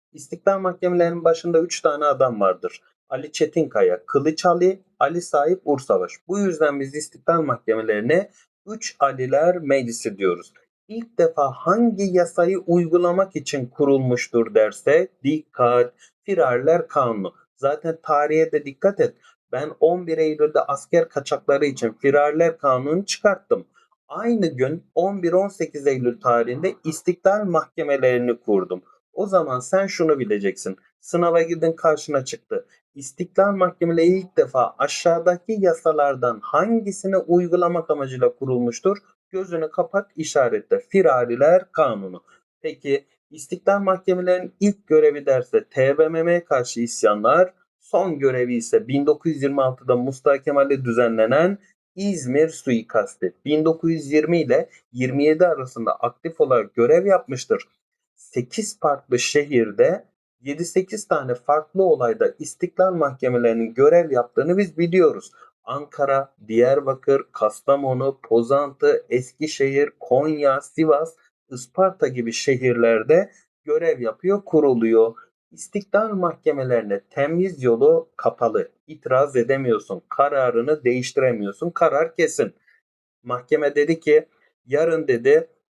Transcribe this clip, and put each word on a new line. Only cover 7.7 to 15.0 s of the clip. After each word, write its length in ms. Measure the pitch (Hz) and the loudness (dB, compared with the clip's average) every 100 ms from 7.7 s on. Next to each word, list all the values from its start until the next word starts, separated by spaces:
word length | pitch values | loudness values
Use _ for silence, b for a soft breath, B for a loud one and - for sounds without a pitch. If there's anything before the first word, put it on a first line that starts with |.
| 110 113 104 120 170 202 b b _ 196 | -2 0 -2 0 0 -2 b b _ -16
Üç 300 | 226 - - | -14 -12 -4
Aliler 600 | 139 131 127 139 170 180 | -4 -2 -2 0 0 0
Meclisi 600 | 143 139 117 117 113 98 | 0 -2 -2 -8 -8 -2
diyoruz. 340 | 95 85 - b b _ - | -2 -2 -8 b b _ -14
İlk 300 | 226 233 - | -14 -10 0
defa 320 | 165 - 139 | 0 2 -2
hangi 540 | 131 165 220 233 190 | -2 -2 2 2 0
yasayı 540 | 196 180 170 - 175 190 | 0 0 0 0 0 0
uygulamak 800 | - 175 165 175 175 180 190 165 | 0 0 2 2 2 0 -2 -4
için 300 | 135 139 127 | -8 -8 -8
kurulmuştur 880 | - 139 135 127 123 - 117 110 | -2 2 2 2 -2 0 -2 2
derse 540 | 107 107 - - 160 | 2 0 -2 2 2